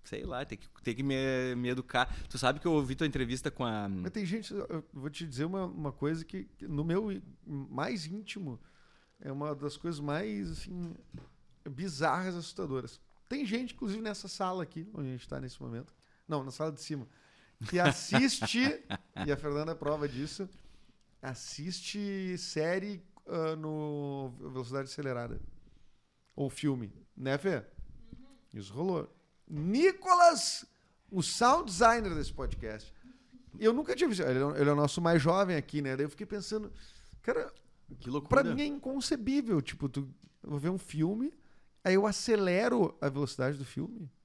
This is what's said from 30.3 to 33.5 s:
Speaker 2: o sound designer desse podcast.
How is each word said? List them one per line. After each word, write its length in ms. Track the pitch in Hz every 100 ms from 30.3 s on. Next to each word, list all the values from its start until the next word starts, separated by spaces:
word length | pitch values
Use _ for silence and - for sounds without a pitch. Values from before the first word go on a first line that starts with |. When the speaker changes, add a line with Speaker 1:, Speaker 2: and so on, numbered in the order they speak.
| 285 - - - _ _ _ _
Speaker 2:
o 120 | 190
sound 420 | 151 - 240 302
designer 500 | 302 175 233 233 208
desse 180 | 156 139
podcast. 600 | - 131 - 113 107 - - - - _ - -